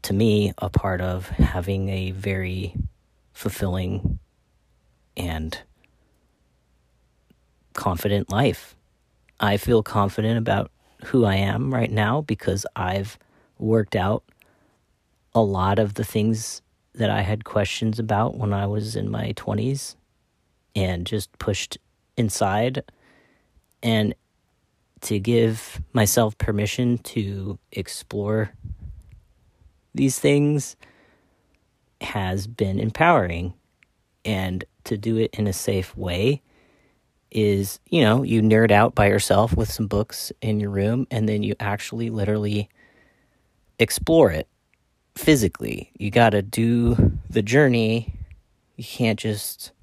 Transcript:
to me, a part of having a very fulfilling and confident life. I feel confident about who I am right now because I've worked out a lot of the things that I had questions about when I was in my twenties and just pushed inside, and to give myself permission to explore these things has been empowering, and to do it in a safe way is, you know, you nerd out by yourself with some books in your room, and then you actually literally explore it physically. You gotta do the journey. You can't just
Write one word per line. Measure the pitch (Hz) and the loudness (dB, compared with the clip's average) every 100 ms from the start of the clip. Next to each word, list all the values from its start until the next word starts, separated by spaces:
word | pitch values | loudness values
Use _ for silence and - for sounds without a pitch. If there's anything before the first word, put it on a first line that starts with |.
to | - | -2
me, | 98 113 104 101 - | 2 2 2 0 -2
a | 98 | -2
part | - 98 90 | 0 0 -2
of | 92 92 95 | -4 -4 -6
having | - - - 92 98 95 | 2 2 2 -2 -2 -2
a | 95 92 | -4 -6
very | 95 101 95 92 92 92 - - _ _ _ _ | -6 -4 -4 -4 -6 -6 -6 -8 _ _ _ _
fulfilling | - 107 - 98 92 92 98 - - _ _ _ _ _ _ _ _ _ - | -8 -8 -4 -4 -2 -4 -4 -4 -6 _ _ _ _ _ _ _ _ _ -10
and | 90 80 78 - - _ _ _ _ _ _ _ _ _ _ _ _ _ _ _ _ _ _ _ _ | -6 -6 -6 -10 -16 _ _ _ _ _ _ _ _ _ _ _ _ _ _ _ _ _ _ _ _
confident | - - 87 104 101 - | -6 -4 -2 0 -2 -2
life. | 95 139 85 - _ _ _ _ _ _ _ | 0 0 0 -10 _ _ _ _ _ _ _
I | 107 101 | 0 0
feel | - 117 | 2 2
confident | 107 107 101 - 110 117 | 2 0 0 0 0 0
about | 110 101 101 _ _ _ - | 0 -2 -2 _ _ _ 0
who | 131 110 | 4 4
I | 95 | 4
am | 98 - 139 | 0 -2 -2
right | 127 117 | -2 0
now | 107 107 135 | 0 0 0
because | 151 107 - 95 - - | -2 -4 -2 -4 -6 -6
I've | 90 98 101 - _ _ _ _ | -4 -4 -6 -12 _ _ _ _
worked | 110 113 101 107 | 0 2 2 0
out | 90 113 _ _ _ _ _ _ _ _ _ _ _ 117 | 0 -2 _ _ _ _ _ _ _ _ _ _ _ 0
a | |
lot | 104 95 95 101 | 2 2 0 2
of | 107 | 0
the | 101 | -2
things | 101 110 107 110 113 - _ _ _ - | -4 0 0 0 -4 -12 _ _ _ -2
that | 107 | 0
I | 104 | 0
had | 92 107 | -2 -4
questions | - 107 101 - 113 107 | -2 -2 -2 -2 -4 -4
about | 110 104 113 - | -2 0 0 -2
when | 107 | -2
I | 101 101 | -2 -2
was | 107 107 110 | -4 -4 -6
in | 104 | -4
my | 110 110 | -4 -6
twenties | 107 - 101 117 135 - - _ _ _ _ _ _ _ - | -6 -6 -4 -2 -4 -8 -16 _ _ _ _ _ _ _ -4
and | 92 90 87 | -2 -2 -4
just | 107 - _ | -6 -6 _
pushed | - 98 - - _ _ _ - | -4 -4 -6 -12 _ _ _ -2
inside, | 113 - 101 101 120 127 - _ _ _ _ _ _ _ _ _ | -2 0 0 2 0 -2 -10 _ _ _ _ _ _ _ _ _
and | 233 220 208 - _ _ _ _ _ _ _ _ | -2 0 0 -4 _ _ _ _ _ _ _ _
to | - 107 | -4 -2
give | 98 117 113 110 - - - | 2 4 4 0 -8 -12 -4
myself | 117 107 - 110 - | 0 2 4 2 0
permission | - 104 104 - 123 120 | -2 0 -2 0 0 0
to | - - 98 98 95 95 _ | -2 -6 -4 -6 -8 -12 _
explore | - 92 - - 104 104 110 110 - - - - - - - _ _ _ _ _ _ _ | -10 -10 -12 -10 -6 -2 -2 -2 -8 -14 -12 -14 -18 -20 -20 _ _ _ _ _ _ _
these | - 135 - | 0 0 2
things | 143 143 147 147 - - - _ _ _ _ _ _ _ _ _ _ _ | 2 4 4 0 -4 -16 -20 _ _ _ _ _ _ _ _ _ _ _
has | - 107 95 95 101 | -8 -4 -2 -4 -6
been | 117 98 98 | -4 -2 0
empowering, | 107 - 160 160 90 85 90 - _ _ _ _ _ _ - | -2 2 4 4 2 -2 -6 -10 _ _ _ _ _ _ -4
and | 101 95 92 - _ | -2 -2 -4 -8 _
to | - 107 | -6 -4
do | 113 113 | -2 0
it | 110 | 0
in | - 104 | 0 -2
a | |
safe | 92 - 98 92 - | -2 -2 -2 -4 -8
way | 92 87 113 143 _ _ _ _ _ _ _ _ _ | -6 0 0 0 _ _ _ _ _ _ _ _ _
is, | 110 104 98 98 - _ | 0 2 2 -2 -8 _
you | 170 | 2
know, | 117 117 | 4 4
you | 135 113 | 2 2
nerd | 107 110 113 | 6 6 6
out | 104 120 - | 6 6 4
by | 101 | 4
yourself | 104 - 98 113 - | 4 4 4 4 2
with | 110 | -2
some | - 107 | -4 -2
books | 101 107 - - - | -2 -4 -8 -14 -8
in | 113 107 | -2 -2
your | 101 | -2
room, | 98 101 120 131 | 0 0 0 -2
and | 117 107 | -2 0
then | 107 | 0
you | 104 101 | -2 -4
actually | 104 104 - 113 117 | -4 -4 -6 -6 -6
literally | 110 101 107 104 104 101 _ _ _ _ _ _ _ _ _ _ _ | -2 0 0 0 -2 -4 _ _ _ _ _ _ _ _ _ _ _
explore | 113 - - 165 120 | 0 0 4 6 6
it | 80 - _ _ _ _ _ _ - | 4 -6 _ _ _ _ _ _ -2
physically. | - 147 101 - 55 - - - | 4 4 4 -2 -8 -8 -12 -8
You | 104 | 0
gotta | 110 117 104 | 4 6 4
do | 98 - 117 120 117 113 - - - | -2 0 2 4 2 4 4 2 -2
the | 107 | -2
journey. | 104 131 147 120 110 113 117 - - - _ _ _ - | 2 4 6 4 2 0 -4 -12 -14 -18 _ _ _ -18
You | |
can't | 123 - 117 107 | -16 -2 0 0
just | 113 104 - - - _ | -2 -4 -8 -12 -18 _